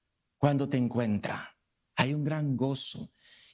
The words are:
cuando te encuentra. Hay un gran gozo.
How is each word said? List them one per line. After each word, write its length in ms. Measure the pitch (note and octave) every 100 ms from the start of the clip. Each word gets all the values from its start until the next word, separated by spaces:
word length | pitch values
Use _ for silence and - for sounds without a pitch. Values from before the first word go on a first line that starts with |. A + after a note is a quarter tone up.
| _ _ _ -
cuando 320 | C#3+ C#3 C3
te 80 | C3
encuentra. 800 | A#2+ A#2 A#2 G#2 - - - _ _ _ _ -
Hay 180 | B2+
un 100 | D3+
gran 320 | D3 D#3 D3 B2
gozo. 560 | C3+ C3+ - - - _ - - -